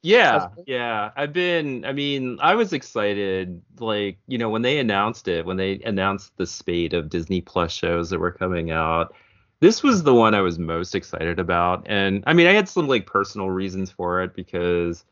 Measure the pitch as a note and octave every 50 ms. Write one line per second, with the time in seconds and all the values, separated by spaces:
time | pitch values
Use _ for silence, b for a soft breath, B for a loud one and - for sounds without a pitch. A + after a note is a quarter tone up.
0 | - E3 G#3 B3 G#3+ C#3+ A2+ G2+ - F2+ G2+ - F#2 C3+ C3 B2 A#2+ A#2+ A2+ G#2+
1 | G#2 A2 - C3+ D3 D3 D3 F3+ F3+ F3+ F3 E3 D3+ C#3+ C3 A#2+ - A#2+ C#3 C#3+
2 | C#3+ C#3+ C#3+ C#3 C3 B2+ A#2+ - C#3+ D#3+ G3 A#3 A#3 F#3+ F3 C3+ - - - A#2
3 | G#2 G#2 G#2 G2+ G2+ G2 F#2+ F#2+ F#2 F2+ F2+ E2+ _ _ _ - A#2 A2+ G#2+ G#2
4 | G#2 G2+ F#2 _ _ - B2+ A#2 A#2 A2 G#2+ A2+ A#2+ B2 C#3+ D3 C3 A2 G2+ G2
5 | G2+ A2 A2+ - - A#2+ A2 E2 D#2+ F2+ F2+ F#2 F#2+ G2 G2 - - A2+ G#2 F#2+
6 | F#2 G2 G2 F#2+ - _ _ - F#2 E2 - - - - F2 F2 E2+ D#2+ E2 E2+
7 | D#2 D2+ F2 F2 E2 E2 F#2+ F2+ - - - F2+ E2+ D#2+ - - - F2 E2+ E2+
8 | E2+ E2+ F#2+ E2 F2 F2+ E2+ - F#2+ F2+ F2+ E2+ E2 E2 D#2+ E2 D#2+ D#2+ E2 E2
9 | E2 - b b b b b b b b _ _ D#3 F#3+ A3+ - - C#4 A#3+ F#3+
10 | D#3 D3 B2+ A#2+ A2+ A2 A2 G2+ F#2+ F2+ E2+ E2 E2+ D#2+ E2 E2 F2+ - - F#2+
11 | - - - E2 D#2+ E2 F2 F#2 F#2 E2+ F2+ E2+ F2 F2+ F#2 - - - G#2+ G2+
12 | G2 G2 F#2+ G2+ F#2+ C#3+ D#3+ E3+ E3+ F3 G3 G#3+ G3 F#3+ - F#3 D#3+ C#3 C3 A2+
13 | F#2 - - G2+ G2 - - G#2 F#2+ F#2+ F#2 F#2 G2 F#2+ F#2 F#2+ F#2+ F#2 - -
14 | F2+ F2 F2+ F#2 F#2 F2+ _ - F2 _ - F2 F2 F2 F2 F2 E2+ F2 E2+ -
15 | _ _